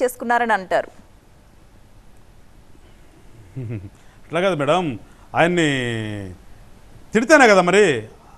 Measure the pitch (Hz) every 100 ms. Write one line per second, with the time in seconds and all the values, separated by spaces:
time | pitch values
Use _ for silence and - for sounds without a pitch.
0 | 247 - 233 240 233 202 180 160 - -
1 | - - _ _ _ - - - - -
2 | - - - - - - - - - -
3 | - - - - - 131 117 113 92 -
4 | - - - 156 190 165 135 170 170 110
5 | - - - 117 165 175 156 135 123 117
6 | 110 104 95 90 - - - - - -
7 | - 214 302 311 247 196 175 190 196 123
8 | 107 - -